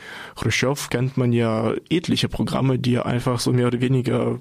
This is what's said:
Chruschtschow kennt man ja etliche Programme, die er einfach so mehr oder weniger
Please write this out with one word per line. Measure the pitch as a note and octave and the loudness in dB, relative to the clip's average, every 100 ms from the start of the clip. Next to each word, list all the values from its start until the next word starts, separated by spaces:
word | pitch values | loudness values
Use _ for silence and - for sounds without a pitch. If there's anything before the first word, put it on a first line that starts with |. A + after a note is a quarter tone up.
| - - - - | -16 -16 -14 -6
Chruschtschow | A#2 - B2 C#3+ - | -2 0 0 -2 -2
kennt | A#2+ C3 C3+ | -2 0 0
man | B2 | 2
ja | A#2 A2+ A2 A2+ - - | 2 2 2 0 -2 -2
etliche | D#3+ - - A#2+ | -2 0 0 0
Programme, | - A#2 C3 C3 B2+ | -2 -2 0 0 2
die | B2 | 2
er | B2 | 0
einfach | - B2 B2+ A#2+ | 0 0 0 0
so | C3 | 2
mehr | B2 B2 | 2 2
oder | A#2+ | 2
weniger | B2 C3 B2 A#2+ A#2+ A#2+ | 2 2 2 0 0 -4